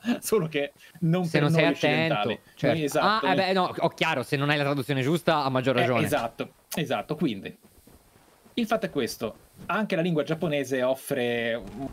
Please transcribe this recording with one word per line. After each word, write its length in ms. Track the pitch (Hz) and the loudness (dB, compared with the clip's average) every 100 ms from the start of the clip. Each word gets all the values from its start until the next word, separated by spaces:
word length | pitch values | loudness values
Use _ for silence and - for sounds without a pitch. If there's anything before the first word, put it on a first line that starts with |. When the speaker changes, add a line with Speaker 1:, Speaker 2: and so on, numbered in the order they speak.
| 226 240 | -2 -4
Speaker 1:
solo 280 | - 220 160 | 0 0 0
che 240 | 151 143 _ - - | -2 -4 _ -20 -4
non 260 | 165 180 170 | 0 2 2
Speaker 2:
Se 60 | |
Speaker 1:
per 80 | 160 | 2
Speaker 2:
non 80 | 147 | 4
sei 140 | 160 | 4
Speaker 1:
noi 80 | 160 | 4
Speaker 2:
attento, 200 | - 151 151 160 | 4 2 2 2
Speaker 1:
occidentali. 260 | 104 107 - - | 0 0 -4 -8
Speaker 2:
certo. 120 | - 135 139 | -4 0 2
Speaker 1:
Noi, 80 | |
esatto, 420 | 143 151 185 220 190 | 0 2 2 2 2
Speaker 2:
Ah, 40 | |
eh 20 | |
Speaker 1:
noi 100 | 185 | 2
Speaker 2:
beh, 80 | 185 | 2
no, 220 | 190 180 - | 2 0 0
ho 100 | 165 | -2
chiaro, 320 | - 165 151 | 0 0 0
se 140 | 117 143 | 0 0
non 120 | 143 | 2
hai 80 | 147 | 2
la 60 | |
traduzione 400 | 143 143 127 135 | 2 0 0 0
giusta, 420 | 131 165 - 156 | 2 0 2 2
a 60 | 135 | 2
maggior 260 | 131 131 120 | 0 2 2
Speaker 1:
Eh, 40 | |
Speaker 2:
ragione. 260 | 120 120 104 | 2 2 2
Speaker 1:
esatto, 460 | - 117 - 123 _ - | 0 -4 -6 -10 _ -10
esatto, 420 | - 131 113 - - | -6 -2 -4 -4 -2
quindi 380 | 156 98 - - - - - - _ _ _ _ - | -2 -2 -10 -16 -20 -20 -20 -20 _ _ _ _ -10
il 120 | - 226 | -4 -2
fatto 200 | 226 190 | -2 -2
è 40 | |
questo, 460 | 143 117 - 113 - - - - | -2 -2 -4 -8 -8 -20 -20 -6
anche 280 | 190 214 | -4 0
la 60 | 180 | 0
lingua 220 | 180 151 | 0 0
giapponese 600 | 143 160 175 147 127 131 | 0 -2 -2 -2 -2 0
offre 760 | 127 131 - 131 120 120 117 117 101 104 139 | 0 -2 -2 -2 0 -2 -2 -4 -8 -10 -12